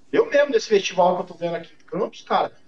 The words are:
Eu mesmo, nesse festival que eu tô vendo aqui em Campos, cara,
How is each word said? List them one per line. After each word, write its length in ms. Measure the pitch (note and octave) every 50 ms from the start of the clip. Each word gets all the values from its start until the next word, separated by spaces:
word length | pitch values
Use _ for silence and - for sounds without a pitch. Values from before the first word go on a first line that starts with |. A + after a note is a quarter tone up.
| - -
Eu 140 | - G4 - -
mesmo, 200 | D4 C#4+ D4 C#4
nesse 160 | A#3 G#3 -
festival 480 | - G#3+ F#3+ - - - F#3 F3 F#3 F3+
que 40 | F#3
eu 60 | F3+
tô 60 | - F3
vendo 200 | - E3+ E3+ E3+
aqui 160 | E3+ E3+ -
em 140 | - - -
Campos, 360 | - E3 F#3 - - - - -
cara, 280 | - G#3+ F#3 - - - - -